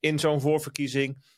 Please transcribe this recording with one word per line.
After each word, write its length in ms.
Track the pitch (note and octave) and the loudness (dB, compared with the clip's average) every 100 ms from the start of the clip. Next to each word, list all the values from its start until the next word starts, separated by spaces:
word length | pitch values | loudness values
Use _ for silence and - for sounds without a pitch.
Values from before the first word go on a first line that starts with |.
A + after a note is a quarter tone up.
in 180 | D#3 D3+ | 0 2
zo'n 220 | D3+ D3 | 2 2
voorverkiezing. 840 | C#3 D#3 D3 - C#3 C3+ C3+ C3+ _ | 2 0 -2 -6 -4 -2 -2 -6 _